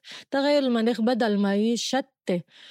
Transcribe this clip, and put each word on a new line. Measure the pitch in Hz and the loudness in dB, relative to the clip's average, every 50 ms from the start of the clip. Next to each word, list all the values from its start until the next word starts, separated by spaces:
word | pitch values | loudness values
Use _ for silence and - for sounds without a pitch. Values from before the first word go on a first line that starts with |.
| - - - - - - | -12 -20 -20 -20 -12 -6
تغير | - 277 277 294 294 285 269 | -2 0 0 2 2 2 2
المناخ | 254 240 226 220 233 240 233 | 2 0 0 0 0 0 0
بدل | 220 240 262 214 240 214 208 202 | 0 0 0 0 0 0 0 2
ما | 202 196 196 | 2 2 2
يشتي | 202 214 226 240 208 - - - 262 277 _ _ _ - - 185 175 - _ _ - - - | 2 2 0 0 -2 -4 -2 -2 -4 -4 _ _ _ -6 -4 -4 -4 -4 _ _ -20 -20 -20